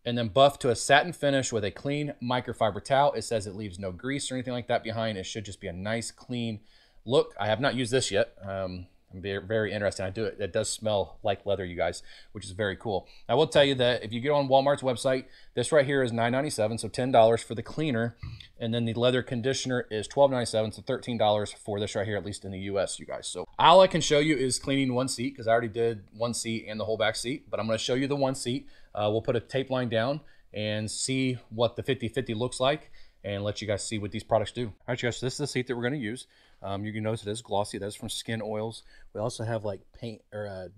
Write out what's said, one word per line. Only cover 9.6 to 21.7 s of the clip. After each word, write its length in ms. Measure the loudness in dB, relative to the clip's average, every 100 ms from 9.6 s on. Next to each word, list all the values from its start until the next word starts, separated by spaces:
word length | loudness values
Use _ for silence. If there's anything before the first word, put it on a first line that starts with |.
| 0
interested. 320 | 0 -2 -2
I 60 | -4
do 140 | -4
it. 120 | -4 -4
It 140 | -2
does 180 | -2 -2
smell 480 | -2 0 0 0 -4
like 200 | -2 -2
leather, 200 | 0 -2
you 100 | -2
guys, 300 | -2 -2 -2 -10 -20 -16
which 140 | -14
is 80 | -10
very 240 | -2 -2 -2
cool. 320 | -4 -4 -4 -12 0
I 60 |
will 140 | 2 6
tell 160 | 6
you 100 | 6
that 300 | 6 2 2
if 80 | -2
you 80 | -4
get 100 | 0
on 180 | 2 6
Walmart's 340 | 6 6 2
website, 420 | 0 0 0 0 -4 -16 -8
this 180 | -4 4
right 120 | 4
here 200 | 4 4
is 80 | 2
nine 180 | 2 2
ninety-seven, 480 | 2 -2 0 0 -2
so 80 | -4
ten 240 | -2 4
dollars 320 | 8 8 6
for 140 | 0 -8
the 60 |
cleaner, 540 | -6 -4 0 0 0 -4 -12 -14 -18 -8
and 120 | -4
then 120 | 0
the 100 | 0
leather 300 | 2 4 4
conditioner 640 | 0 -2 0 -2 -2 -2 -2
is 160 | -4 -2
twelve 240 | 6 6
ninety-seven, 400 | 6 0 0 0
so 120 | -4
thirteen 360 | -6 -4 -4 2
dollars 320 | 4 4 2
for 300 | -6 -6